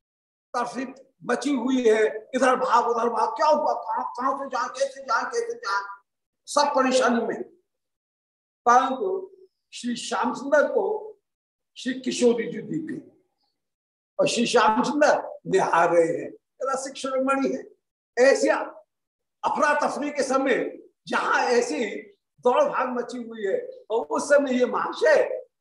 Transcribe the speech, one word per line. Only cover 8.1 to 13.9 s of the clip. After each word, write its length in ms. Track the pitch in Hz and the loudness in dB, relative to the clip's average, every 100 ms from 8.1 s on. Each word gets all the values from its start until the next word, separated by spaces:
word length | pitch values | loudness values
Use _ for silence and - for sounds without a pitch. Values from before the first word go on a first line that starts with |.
| _ _ _ _ _ - | _ _ _ _ _ 4
परंतु 680 | 247 262 254 196 190 - - - _ _ | 4 4 -2 -4 -4 -8 -18 -20 _ _
श्री 240 | - 240 240 | -10 -8 -8
श्याम 380 | - 202 240 | -6 -2 -2
सुंदर 340 | - 277 294 - | -4 2 2 4
को 400 | - 185 - - - _ _ _ _ _ - | 2 0 -4 -8 -18 _ _ _ _ _ -10
श्री 160 | 247 254 | -8 -6
किशोरी 520 | - - 240 233 208 | -4 2 2 2 -2
जी 100 | 220 | -8
दिख 200 | - 156 | -8 -8
गई 280 | - - - _ _ _ _ _ _ _ _ | -8 -12 -14 _ _ _ _ _ _ _ _